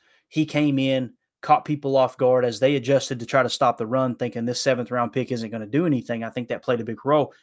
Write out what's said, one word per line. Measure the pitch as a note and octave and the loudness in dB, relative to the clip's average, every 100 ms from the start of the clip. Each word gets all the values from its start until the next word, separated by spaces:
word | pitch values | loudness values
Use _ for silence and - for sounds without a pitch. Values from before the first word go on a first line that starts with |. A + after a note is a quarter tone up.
| _ _ _ | _ _ _
he | D#3 | -2
came | D3+ D3+ D3+ C3+ | -2 0 2 2
in, | C3+ C3 A#2+ - _ _ | 0 0 -4 -10 _ _
caught | - D3 | 2 2
people | - D3 C#3 C3+ | 2 -4 0 2
off | B2+ - | 2 2
guard | B2+ B2+ | 2 4
as | B2 A2 | 2 2
they | C3 C#3+ | 2 2
adjusted | A#2+ C3 - B2 | 2 2 0 -6
to | A2+ | 0
try | C#3 | 2
to | B2 | 2
stop | - B2+ A#2 | 2 0 0
the | A2 | -2
run, | C3 C3 | 0 0
thinking | A2+ B2 A#2 | -2 -6 -4
this | A#2 A#2+ | -4 -2
seventh | C#3 B2 A#2 | 0 0 -2
round | B2 A#2+ | -2 -2
pick | C3+ B2 | -2 -4
isn't | B2 A2 | -4 -6
gonna | A2+ G#2 | -8 -4
do | C#3 F3 | 0 2
anything, | C3 - A2+ | 0 -2 -6
I | A2+ | -6
think | B2+ A#2+ | -8 -6
that | A#2 | -4
played | - A#2+ | -2 -2
a | |
big | A2+ A2 | -2 -6
role. | C3+ D3+ C3 - | 2 2 2 -6